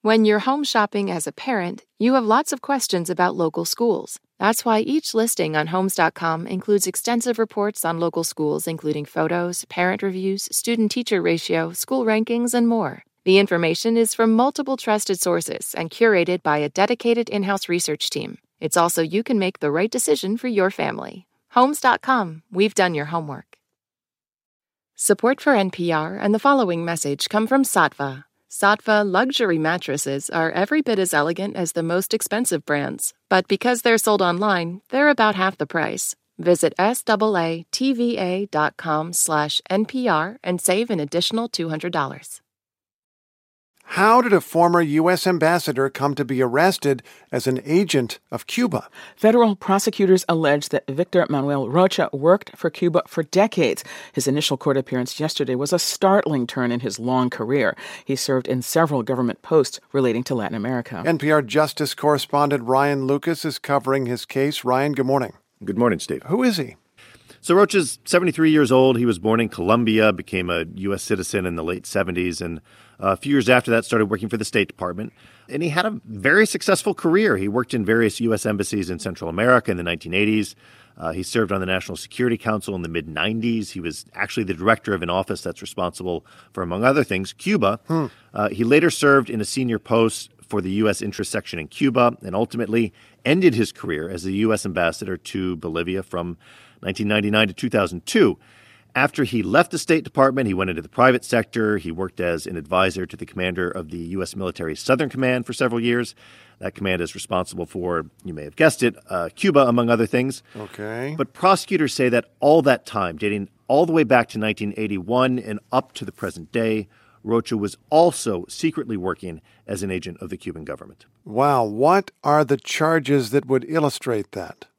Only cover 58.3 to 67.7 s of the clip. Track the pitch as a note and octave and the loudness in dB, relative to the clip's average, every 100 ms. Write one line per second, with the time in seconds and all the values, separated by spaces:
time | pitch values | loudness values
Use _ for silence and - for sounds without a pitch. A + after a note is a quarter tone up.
58.3 | C3 B2 B2+ - E3 E3 C#3 A2 C3 A#2+ | -2 0 -4 0 2 2 0 -2 -2 -2
59.3 | - - D#3+ C3 - _ C#3 B2+ A2+ B2+ | -4 0 2 2 -6 _ 0 0 0 -4
60.3 | B2+ G2+ A2 A2 B2 - G2+ D3 E3 D3 | -4 -4 -6 -4 -6 -6 -6 -2 0 2
61.3 | D3+ A#2+ D3 D3+ - C#3+ - D3+ C#3+ - | 2 2 0 0 -2 -6 0 0 0 0
62.3 | C#3+ D3 C#3 A#2 C3 C#3+ C#3 C3 C#3+ E3 | 0 2 0 2 2 2 0 -2 -2 -2
63.3 | D#3+ D#3+ - - C#3+ C3 C3+ B2 B2 - | -4 -6 -8 -2 -2 0 -2 -2 -6 -6
64.3 | C3+ C#3+ D3 B2 B2+ D3 C#3 C3 C3+ A#2+ | -2 -2 -2 0 2 2 0 0 0 0
65.3 | - _ _ G#2 G2 A#2+ F2 - C2+ - | -8 _ _ -6 2 2 2 -4 -8 -4
66.3 | G3+ B3+ F#3 B2+ - _ _ - - _ | 0 0 0 -8 -12 _ _ -20 -20 _
67.3 | - - F3+ G3+ | -14 2 4 6